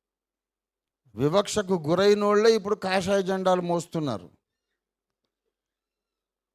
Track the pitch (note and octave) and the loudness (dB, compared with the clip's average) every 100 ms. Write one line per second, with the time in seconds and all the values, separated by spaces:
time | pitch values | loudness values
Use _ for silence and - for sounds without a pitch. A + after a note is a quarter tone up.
0 | _ _ _ _ _ _ _ _ _ _ | _ _ _ _ _ _ _ _ _ _
1 | B2+ G#2 C#3+ F#3+ G3+ G#3+ F#3 F#3 D3+ F3 | _ -4 0 0 0 -4 -2 -4 0 2
2 | G3+ G#3 G#3 G#3 A3+ A3+ F#3+ G3+ F#3+ F#3+ | 4 4 2 4 4 2 0 -4 -2 -2
3 | F#3 G3+ F#3 F#3+ F#3 F#3 F3 E3+ E3 E3+ | 0 0 0 -2 0 0 0 -4 -4 -6
4 | D3 G#2 F2 _ _ _ _ _ _ _ | -6 -6 -10 _ _ _ _ _ _ _
5 | _ _ _ _ _ _ _ _ _ _ | _ _ _ _ _ _ _ _ _ _
6 | _ _ _ _ _ | _ _ _ _ _